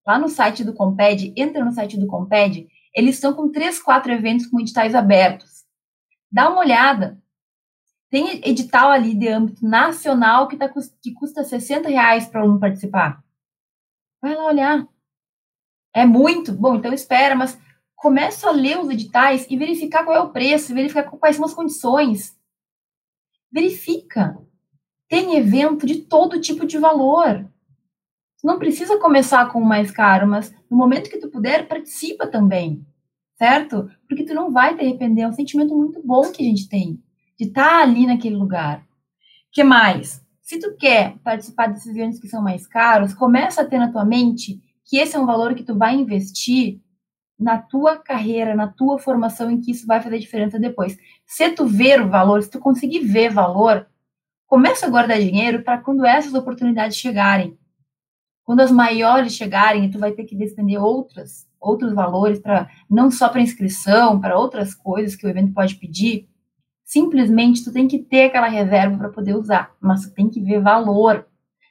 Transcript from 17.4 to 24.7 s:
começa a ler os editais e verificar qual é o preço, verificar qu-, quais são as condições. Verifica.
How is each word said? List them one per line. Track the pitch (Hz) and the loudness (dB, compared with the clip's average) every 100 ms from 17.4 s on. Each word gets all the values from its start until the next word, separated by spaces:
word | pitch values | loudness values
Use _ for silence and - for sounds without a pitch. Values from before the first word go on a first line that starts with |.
| 262 - _ _ _ _ | -4 -8 _ _ _ _
começa | 294 269 - 415 381 | 2 2 0 -4 -2
a | |
ler | 302 269 339 | 0 0 -2
os | 294 | -4
editais | 226 208 247 269 262 - | -6 -2 2 2 2 -4
e | 262 | -6
verificar | 311 330 311 320 | -4 -4 -2 -2
qual | 320 320 | 0 0
é | |
o | 349 | 0
preço, | 254 254 294 - | -2 0 0 -2
verificar | 247 285 302 | -4 -4 -2
qu-, | 285 - | -6 0
quais | 311 | 0
são | 294 | 0
as | 311 | -2
condições. | 320 320 - 247 254 285 202 - _ _ _ _ _ _ _ _ _ _ _ _ | -4 -8 -6 -2 0 0 -2 -8 _ _ _ _ _ _ _ _ _ _ _ _
Verifica. | 277 349 - - 330 - 226 160 147 - _ _ | -2 -2 -2 -6 -8 -6 -4 -4 -6 -18 _ _